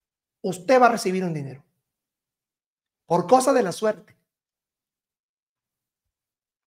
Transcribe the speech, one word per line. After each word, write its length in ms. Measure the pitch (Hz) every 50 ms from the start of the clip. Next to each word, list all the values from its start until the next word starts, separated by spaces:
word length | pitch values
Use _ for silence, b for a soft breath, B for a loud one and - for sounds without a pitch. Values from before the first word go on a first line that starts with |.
| _ _ _ _ _ _ _ _
Usted 400 | - 196 170 175 170 - 269 254
va 60 | 254 233
a 40 |
recibir 320 | 226 202 - 202 185 185 185
un 100 | 180 160
dinero. 300 | 151 139 135 127 139 _ _ _ _ _ _ _ _ _ _ _ _ _ _ _ _ _ _ _ _ _ _ _ _ _ _ _ _ _ _
Por 160 | 170 175 180
cosa 280 | - 254 262 254 285 277
de 100 | 254 220
la 80 | 180
suerte. 460 | 165 - - 214 214 - - _ _ _ _ _ _ _ _ _ _ _ _ _ _ _ _ _ _ _ _ _ _ _ _ _ _ _ _ _ _ _ _ _ _ _ _ _ _ _ _ _ _ _ _ _ _ _ _ _ _ _ _ _ _